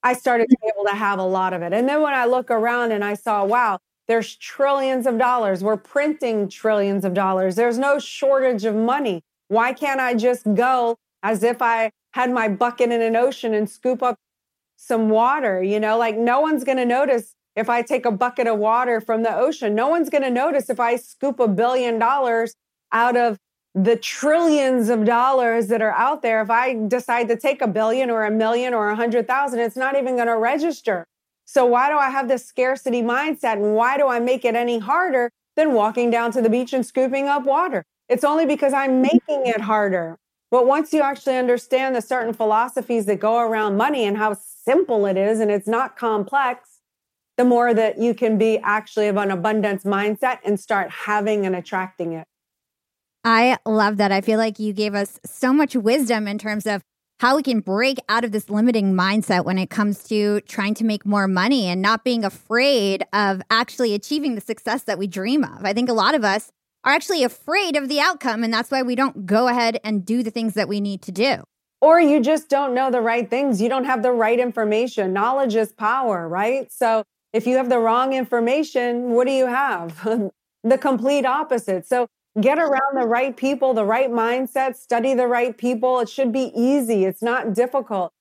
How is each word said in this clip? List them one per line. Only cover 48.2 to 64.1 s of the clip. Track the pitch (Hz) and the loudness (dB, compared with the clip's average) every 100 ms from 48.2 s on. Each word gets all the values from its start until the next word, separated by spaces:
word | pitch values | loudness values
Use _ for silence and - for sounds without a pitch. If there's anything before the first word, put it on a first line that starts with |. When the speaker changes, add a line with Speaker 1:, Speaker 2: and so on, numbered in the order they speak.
| 233 220 | 0 2
Speaker 1:
be | 220 220 | 2 2
actually | - 208 214 - 208 | 0 -2 -2 -2 0
of | 196 | 0
an | 196 | -2
abundance | 185 196 214 208 196 | -2 0 0 0 -2
mindset | 202 196 208 214 254 247 | -2 -2 -2 -2 -2 -2
and | - 208 | -4 -4
start | - 202 180 | 0 -2 -2
having | - - 208 202 214 190 | -8 -4 -2 0 0 -2
and | 185 | -4
attracting | 170 190 185 _ 170 | -4 -6 -6 _ -8
it. | 165 160 _ _ _ _ _ _ _ _ _ | -8 -12 _ _ _ _ _ _ _ _ _
Speaker 2:
I | 233 226 247 254 | 0 4 4 2
love | - 214 208 208 | 0 2 2 2
that. | 202 | 0
I | 196 | 0
feel | 196 220 | 0 0
like | 226 208 | 0 -4
you | 214 | -6
gave | 196 208 | -4 -4
us | 202 202 - | -2 -6 -10
so | - - 254 | -20 -4 0
much | 277 302 | 2 2
wisdom | 262 214 269 240 226 208 | 0 0 2 2 0 -2
in | 208 | -6
terms | 208 214 214 | -6 -6 -4
of | 202 _ _ _ _ | -6 _ _ _ _
how | 247 277 | 2 2
we | |
can | 269 226 | 2 -2
break | 190 196 262 254 - | 0 0 0 -2 -2
out | 226 | -2
of | 233 | 0
this | 208 - | -4 -2
limiting | 208 240 226 196 | 0 2 2 2
mindset | 185 185 214 - 180 | 2 2 0 2 0
when | 170 185 | 0 -2
it | 185 | -2
comes | - 208 202 - | -2 -2 -2 -4
to | 214 208 208 | -2 0 -2
trying | - - 196 | -4 -6 -4
to | 214 | -2
make | 226 208 202 | -2 -2 -2
more | 202 190 | 0 2
money | 185 202 269 185 | 0 2 0 0
and | 180 | 0
not | 202 220 | 0 0
being | 254 240 | 0 -2
afraid | 196 - _ 226 277 262 196 190 - | -2 -6 _ 2 4 2 2 -2 -2
of | 202 202 190 - | 0 0 -2 0
actually | 226 240 - 240 | -2 -2 -2 -2
achieving | 208 - | -2 -4